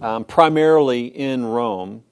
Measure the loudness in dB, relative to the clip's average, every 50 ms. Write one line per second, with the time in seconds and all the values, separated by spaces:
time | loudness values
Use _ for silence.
0 | -8 -6 -6 -6 -8 -4 2 4 4 4 4 2 4 4 4 4 4 2 0 -2
1 | -4 -6 -8 -8 -6 -4 -4 -4 -4 -4 -2 -2 -2 -2 -4 -6 -8 -10 -12 -16
2 | -20 _